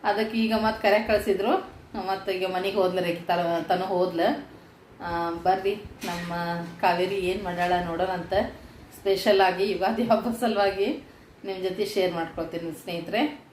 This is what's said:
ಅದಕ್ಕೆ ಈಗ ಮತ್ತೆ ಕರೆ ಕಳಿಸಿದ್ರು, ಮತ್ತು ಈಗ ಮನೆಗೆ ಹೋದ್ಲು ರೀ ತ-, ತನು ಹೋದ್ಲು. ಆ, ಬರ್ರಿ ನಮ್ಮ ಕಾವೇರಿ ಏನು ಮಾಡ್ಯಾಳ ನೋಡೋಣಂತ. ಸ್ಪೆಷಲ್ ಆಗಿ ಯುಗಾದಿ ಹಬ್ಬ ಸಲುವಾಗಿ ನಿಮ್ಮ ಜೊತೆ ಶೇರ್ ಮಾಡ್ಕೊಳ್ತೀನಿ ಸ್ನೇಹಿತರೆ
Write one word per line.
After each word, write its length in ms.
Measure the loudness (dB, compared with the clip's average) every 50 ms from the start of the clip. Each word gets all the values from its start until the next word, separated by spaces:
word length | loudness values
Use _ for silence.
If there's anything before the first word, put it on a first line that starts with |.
| 0
ಅದಕ್ಕೆ 340 | 0 0 0 0 0 2 0
ಈಗ 140 | 2 2 2
ಮತ್ತೆ 280 | 2 2 0 0 2
ಕರೆ 240 | 4 4 4 4 4
ಕಳಿಸಿದ್ರು, 680 | 2 2 2 2 2 0 2 2 2 2 2 0 -6 -16 -18 -18 -10 -8 -6 -2
ಮತ್ತು 260 | -2 -2 -2 -2 -4
ಈಗ 140 | -2 0 -2
ಮನೆಗೆ 300 | -2 -2 0 -2 0 2
ಹೋದ್ಲು 260 | 2 2 2 2 0
ರೀ 120 | 0 0 -2
ತ-, 540 | -4 -2 0 0 2 2 0 0 -2 0 0
ತನು 160 | 0 0 0
ಹೋದ್ಲು. 640 | 0 2 2 2 2 2 2 2 2 2 0 -6 -14 -18 -20 -20 -20 -20 -20 -20 -20 -18 -10
ಆ, 280 | -6 -4 -2 -2 -2 -2
ಬರ್ರಿ 440 | -4 0 2 2 2 4 2 -2 -2 -2 -8 -14 -14 -8 -6
ನಮ್ಮ 280 | -6 -4 -4 -4 -4 -4 -4 -2 -2 -4 -4 -6 -8 -6 0
ಕಾವೇರಿ 340 | 2 2 4 4 2 0 0
ಏನು 300 | -2 0 0 -2 -2 -4
ಮಾಡ್ಯಾಳ 280 | -4 -2 0 2 2 2 0 0
ನೋಡೋಣಂತ. 480 | -2 -2 -2 -2 -2 -2 -4 -4 0 0 0 0 0 -6 -14 -18 -20 -20 -20 -20 -20 -20 -4
ಸ್ಪೆಷಲ್ 420 | 0 0 0 2 4 4 6 6
ಆಗಿ 320 | 6 4 4 2 0 0
ಯುಗಾದಿ 300 | 0 0 0 0 2 0
ಹಬ್ಬ 260 | 0 0 0 -2 -2 -4 -4 -2
ಸಲುವಾಗಿ 680 | -2 0 2 2 2 2 2 0 0 -2 -2 -6 -10 -18 -20 -20 -20 -20 -20 -14 -10
ನಿಮ್ಮ 180 | -8 -6 -4
ಜೊತೆ 240 | -4 -4 -2 -2 -4
ಶೇರ್ 260 | -2 0 0 0 0
ಮಾಡ್ಕೊಳ್ತೀನಿ 680 | 0 -2 -6 -4 -6 -6 -6 -6 -6 -6 -6 -8 -10 -10
ಸ್ನೇಹಿತರೆ 580 | -10 -8 -8 -6 -6 -2 0 0 0 0 -2 -8 -18 -20